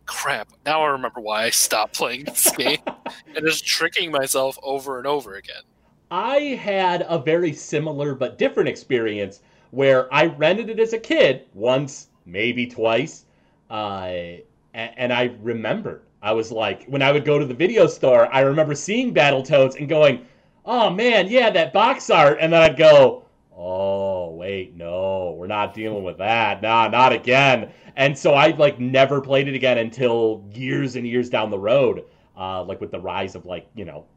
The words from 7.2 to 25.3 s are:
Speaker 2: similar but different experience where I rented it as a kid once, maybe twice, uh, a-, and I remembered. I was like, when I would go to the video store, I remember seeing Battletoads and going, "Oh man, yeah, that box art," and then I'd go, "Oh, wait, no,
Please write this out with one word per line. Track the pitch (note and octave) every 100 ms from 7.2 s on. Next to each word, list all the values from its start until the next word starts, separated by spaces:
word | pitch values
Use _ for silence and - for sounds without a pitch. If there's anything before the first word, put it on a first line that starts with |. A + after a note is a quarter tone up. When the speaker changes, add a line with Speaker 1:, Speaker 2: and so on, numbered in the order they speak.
| D3+ E3+ F3
Speaker 2:
similar | C#3 - D3+ D#3 C#3+ D3
but | B2 C3+ -
different | C4 B3+ D#3
experience | - - B2 A2+ G#2 G2 - _ _ _
where | B2 C3+ C3 -
I | C#3+ E3
rented | C#3+ D#3 G3+ A3
it | A3
as | A3+
a | A3+
kid | - D#4+ - - -
once, | F#2+ A#2 C3+ C#3 - - _
maybe | - F2+ A#2 A#2+ A#2+
twice, | - A2+ A#2+ D#3+ - _ _ _ _ -
uh, | A2 G#2 G2 F#2
a-, | F2+ F2 F2 - _ _
and | A2+ A#2 - B2
I | B2 B2 A2
remembered. | A2 A2+ A2 G3+ G#2+ D2 _ _
I | G#2
was | A2+ A2+
like, | A2+ G#2 - -
when | C3+
I | C3+
would | D3
go | C#3+ D3
to |
the | C#3
video | B2 F#3 A3+ E3
store, | - C3 B2 A#2+
I | C3+
remember | C3+ C#3+ D3+
seeing | C#3+ - A3+ B3+
Battletoads | E3+ C#3+ C3 C3+ D3 C3 C3
and | C#3+
going, | D#3 D3+ B2 - _ _ _ -
"Oh | A#3+ G3+
man, | F3+ A#3+ A3 F#3
yeah, | B3+ A3+
that | F#3 D#3
box | G3 A#3+ C4+ -
art," | F#3 C#3+ D3+
and | D#3+
then | E3
I'd | D#3+ C3
go, | D#3 C#3+ B2+ - - _ _ F2+
"Oh, | F2 F#2 G2 G2 G2 F#2 F2
wait, | E2 F#2 G2 F#2
no, | E2+ E2+ F2+ F#2+ F#2+ F2+